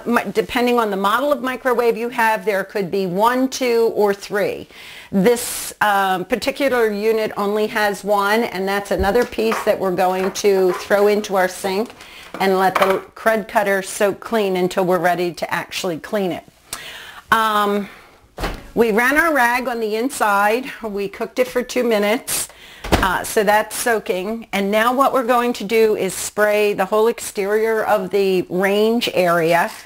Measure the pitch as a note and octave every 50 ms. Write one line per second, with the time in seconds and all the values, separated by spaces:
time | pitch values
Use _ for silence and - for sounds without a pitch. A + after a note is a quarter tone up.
0 | - A3+ A#3+ A#3 - G3+ - G#3+ G3 - - B3+ A#3+ B3 A#3+ A#3+ A3+ G#3 G3 F#3+
1 | G3 G3+ G#3+ A#3+ C4+ D4 D4 A#3+ A#3 C4 B3+ B3 - C4 A#3+ B3+ A#3+ A#3 G#3 G#3+
2 | A#3 A#3+ - A#3+ A3+ A3 A3 G#3+ F#3 G#3+ G3+ F#3+ F#3 - - G#3+ G3 E3 E3+ G3
3 | F#3+ F3+ E3+ F#3+ G#3+ A#3 B3 B3+ C4 C4 - - C4 B3 A#3 A#3 A3+ A3+ - -
4 | G#3 G3+ G3 G3 - - F3+ G#3 F#3 C#3 D#2 C#2+ - - - - - - - -
5 | - - - G3 F3+ A#3 A#3+ A#3 - - - - - - - - - G#3 G3+ G3
6 | G3 F#3+ F#3 F3+ F3+ - B3+ G3+ - C#4 C4+ - C#4+ C4+ B3+ B3 A3+ A3 G#3 G3+
7 | G#3 A3 A3 A3 G#3+ G#3+ - - G3+ G3+ G#3 G#3+ G#3+ G#3+ - A3 G#3 G#3 G3+ -
8 | - G3 G#3 G3+ G3 G3+ G#3+ A3+ A#3+ - - F3+ F#3+ F#3+ G3 G3+ G3+ - G3 E3+
9 | F#3+ G3 G3 A#3+ B3 - - - A3 A3+ A3 - - A3 F#3+ - F#3 F#3+ F3+ E3+
10 | F#3 F3+ F#3 F#3 F#3+ F#3+ F#3 - - G#3 G3 F#3+ F#3+ F3+ F3+ - - - G#3 G3+
11 | G#3 G#3 G#3 G3+ G#3 - F#3 F#3+ F3+ F#3 - - - G3 F#3+ G3 A#3 - - -
12 | - - - - - - - - F#3+ G3 F#3+ F#3 F#3+ F#3 - - F#3+ F#3+ F#3+ F#3
13 | - - - - - A3+ A3+ A3 F#3+ - - A3+ G3+ G3 G3 F#3+ F#3+ - - -
14 | G#3+ G3 F#3 - - - A3+ A3 G#3 G3 F#3 F3+ F3+ F3+ - G3+ F#3+ F3+ F#3 F3+
15 | E3 F3+ F3 E3+ F3+ F3 D#3+ - G3 - - F3 - - - - - F#3 E3 C#3+
16 | - - G#3+ G#3 F#3+ F3+ D#3 - - - _ _ _ - - - - - - -
17 | - - - - - - A3 A3+ A3 A3 G#3+ G#3 G#3 G3+ G3+ G#3 G3 F#3+ - -
18 | - - - _ _ _ _ - - - - - - - - F#3+ A#3+ A3+ G3 A3
19 | A#3+ B3+ C#4+ D4+ E4 E4+ D4+ C4+ A#3+ A#3 A#3+ B3+ B3 B3+ A#3+ A#3 A3+ G#3 G#3+ A3
20 | A#3 C4+ - - A#3+ G#3 G3+ G3 G3+ G#3 A3 B3+ B3+ C#4+ - - A3+ A3 G3 G3+
21 | G3+ G3 - - A#3 A3 - - B3 B3+ - B3+ A#3+ - - B3 A#3+ A#3+ A3+ G3+
22 | G#3 G#3 A3 C#4 - - - - - - - - - - - - - - - -
23 | - F#3+ F3 G#2 - - - A3+ G#3 G3+ G#3 G#3+ G#3+ G#3+ - - - B3 A3+ G#3
24 | G#3 - F#3+ F#3 F#3 G#3 A3+ A3+ A3+ - - G3 G3+ G3 G#3 G#3+ A3 B3 B3+ C4
25 | C4+ - - C4 B3 A3 B3+ A#3+ A#3+ A#3+ A#3+ - G#3 F#3+ A3+ A3 A3 G#3+ G#3+ -
26 | - F#3 - - - - - G3+ G#3 G#3 G#3 G#3 G#3 G#3 G#3 - F#3+ F#3 G#3+ G#3+
27 | A3 A#3 A#3 - - - - G#3+ F#3+ G3 G#3+ A3 A3 A3+ A3+ A3 - - G#3 G#3
28 | F#3+ F3+ - G3+ G3 F#3+ F#3 F3+ - - - F3+ G3 F#3+ G3+ G#3 G#3+ A3 A3+ A#3+
29 | - - - - F3+ E3+ E3+ F3 D#3+ E3 E3+ E3+ F#3+ A3 - - -